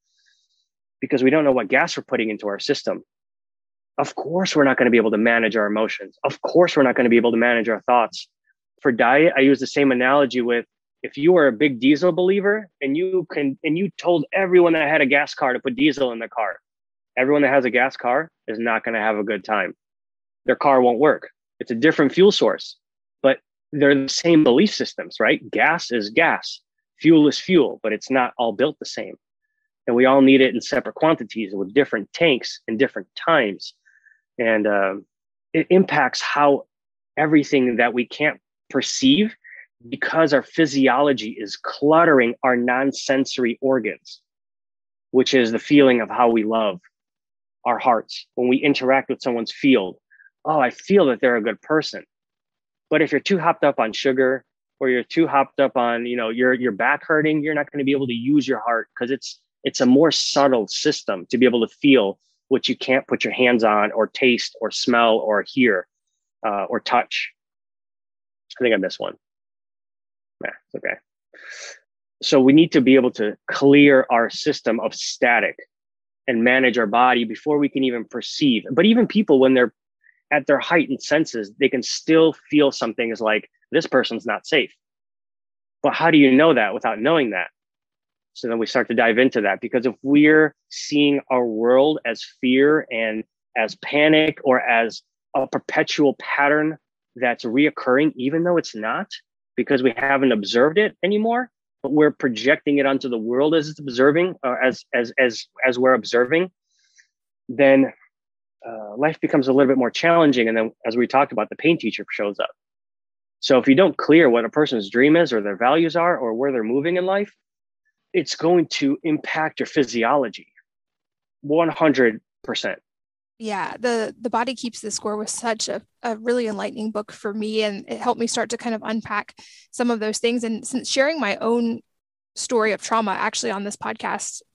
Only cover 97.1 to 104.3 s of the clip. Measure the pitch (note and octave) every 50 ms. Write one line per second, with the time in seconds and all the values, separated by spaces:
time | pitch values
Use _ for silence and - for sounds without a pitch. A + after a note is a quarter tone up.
97.1 | _ - B2+ B2 A#2 - - A#2+ A2 C3 D3 D3+ - - - C3 B2 C3+ D3+ D#3
98.1 | - B2+ B2 C3+ C#3+ E3 E3+ F3 F3 E3 D#3 - - A2 G#2+ A2 A#2+ D#3+ G3+ -
99.1 | - - _ _ _ _ _ _ _ - A#2+ - C#3+ B2+ B2+ C3 A2+ - C3 C#3
100.1 | C#3 C3+ C3+ C3 A#2+ G#2+ G2+ F#2+ A2 A#2+ B2+ D3+ D#3+ G3+ G#3+ G3+ - _ - F#3
101.1 | G#3 G#3 G#3+ A3+ A#3 A#3+ B3+ A#3+ _ _ _ _ _ _ _ C3+ - D3 D3+ D3
102.1 | - _ - C3+ A#2 G#2+ A2 C3 D#3 D#3 _ D3+ C#3+ C#3+ C3+ C3+ C3+ C3+ C3 C3+
103.1 | A#2+ A2+ G#2+ A2+ B2 B2+ C#3+ D3+ D#3+ E3 D3 D3+ D3+ - D3 C3+ A#2+ A#2+ C3 C#3+
104.1 | D3 E3 F3 F#3